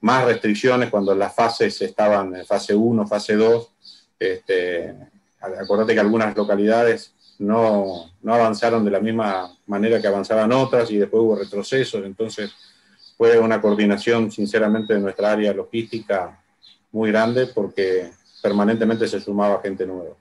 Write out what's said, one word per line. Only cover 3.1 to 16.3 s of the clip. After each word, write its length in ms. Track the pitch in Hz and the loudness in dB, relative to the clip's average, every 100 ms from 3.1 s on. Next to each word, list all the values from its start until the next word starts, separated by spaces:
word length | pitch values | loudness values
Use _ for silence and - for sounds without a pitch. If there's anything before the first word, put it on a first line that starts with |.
| 104 104 107 | -4 -2 2
dos, 360 | 110 117 117 _ - - _ _ | 4 2 -2 _ -20 -20 _ _
este, 760 | 95 92 - 95 90 87 82 - - _ _ _ | -6 -6 -2 -2 0 -4 -8 -12 -20 _ _ _
acordate 540 | 95 92 98 101 110 | -12 -10 -2 0 2
que 60 | 113 | 2
algunas 360 | 104 113 110 101 | 2 2 0 -2
localidades 800 | 104 101 104 113 120 113 - _ _ _ | -2 0 2 4 2 0 -6 _ _ _
no, 720 | 101 113 113 104 98 90 85 _ | -2 2 2 2 0 -6 -14 _
no 140 | 107 | -2
avanzaron 500 | 117 113 107 117 117 | 2 2 2 0 2
de 60 | 104 | 2
la 100 | 98 | 0
misma 560 | 107 113 107 95 90 _ | -2 -2 -2 -4 -8 _
manera 380 | - 101 110 113 | -10 -4 0 2
que 40 | 104 | 0
avanzaban 460 | 98 95 110 110 | -2 0 0 2
otras 380 | 127 127 123 113 | 2 2 0 0
y 80 | 107 | 0
después 240 | 98 113 | 0 2
hubo 140 | 113 101 | 2 0
retrocesos, 680 | 98 101 98 131 127 110 | -4 -8 -4 -2 -2 -4
entonces 480 | 98 95 113 107 101 - - _ _ _ - _ | -10 -8 -8 -8 -12 -12 -20 _ _ _ -20 _
fue 220 | 117 117 | 4 6
una 240 | 113 110 | 4 2
coordinación, 680 | 107 104 104 101 - 117 110 | 2 2 2 2 0 0 0
sinceramente, 640 | 104 104 113 107 110 107 | -4 -2 0 2 0 0
de 80 | 104 | -2
nuestra 320 | 98 95 104 | -2 -2 0
área 220 | 107 104 | 0 0
logística 840 | 98 92 117 113 117 110 98 87 | -2 -6 -6 -6 -10 -4 -4 -4